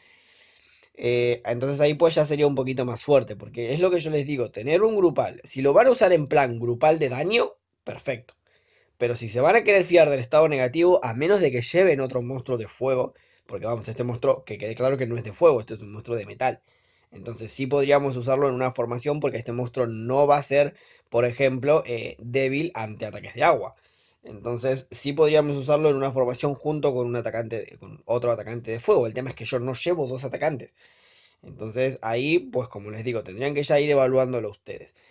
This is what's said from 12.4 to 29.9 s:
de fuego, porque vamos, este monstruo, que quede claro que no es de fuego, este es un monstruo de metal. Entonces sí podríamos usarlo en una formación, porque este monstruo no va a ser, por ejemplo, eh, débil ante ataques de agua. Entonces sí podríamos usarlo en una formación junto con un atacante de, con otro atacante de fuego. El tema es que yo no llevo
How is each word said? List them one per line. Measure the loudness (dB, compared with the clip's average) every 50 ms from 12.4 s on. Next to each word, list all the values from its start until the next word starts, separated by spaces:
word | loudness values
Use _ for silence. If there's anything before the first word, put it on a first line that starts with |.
| -6 -4 -4
de | -4 -6 -8
fuego, | -8 -4 -2 0 0 0 0 -2 -6 _ _ _ _ _ _
porque | -14 -12 -8 -6
vamos, | -6 -6 -6 -6 -10
este | -8 -6 -6
monstruo, | -6 -4 -2 0 0 0 0 -4
que | -10 -12 -10
quede | -8 -8 -6
claro | -4 -2 -2 -2
que | -2 -4
no | -4 -6
es | -6 -8
de | -10 -2
fuego, | 2 4 4 4 4
este | 0 -6 -10
es | -14
un | -14 -14 -14
monstruo | -14 -10 -8 -8
de | -8 -8
metal. | -10 -8 -4 -4 -4 -4 -6 _ _ _ _ _ _ _ _ _ _
Entonces | -20 -16 -14 -14 -14 -12 -14 -14
sí | -10 -8 -4
podríamos | -2 0 0 4 4 4 4 2 0 -4
usarlo | -4 -2 -2 0 0 0 0
en | 0
una | 0 -2 -2
formación, | -2 -4 -4 -4 -4 -6 -4 -4 -4 -2
porque | -2 -4 -4 -6
este | -8 -8
monstruo | -6 -6 -6 -6 -4 -4 -4 -4
no | -4 -6 -4 0 2 4 6 6
va | 4
a | 4 2
ser, | 2 2 2 2 2 -2 -8 _ _ _ _ _ _
por | 0 2 2
ejemplo, | 2 2 2 2 2 2 0 2 2 2 2 2
eh, | 0 -6 -6 -6 -10 -12 -14
débil | -12 -4 -2 0 0 0 0 -2 -4 -4 -6
ante | -6 -8 -8 -8 -10 -10
ataques | -10 -10 -12 -14 -14 -4
de | 2 4
agua. | 4 4 2 0 -6 -12 _ _ _ _ _ _ _ _ _ _
Entonces | -20 -18 -12 -8 -8 -6 -4 -2 -2 -2 -2 -4 _ -18
sí | -10 -8 -4 0
podríamos | 2 4 4 6 4 4 2 0
usarlo | -4 0 0 2 2 4 2
en | 2
una | 2 0 -2 0
formación | 0 0 0 -2 -2 -4 -4 -4
junto | -4 -4 -4 -2 0 0 0 0
con | 0 -2 -2
un | -2
atacante | -4 -4 -4 -4 -6 -6 -6 -8 -8 -10
de, | -12 -16 -20
con | -20 -20 -20 -16 _
otro | -4 -2 0 0 0
atacante | -2 -2 -4 -8 -10 -10 -8 -8
de | -8 -4
fuego. | 0 2 2 2 2 0
El | -2
tema | -6 -8 -10
es | -10
que | -10 -8
yo | -6 -4 -4
no | -4 -4 -6
llevo | -4 -2 -2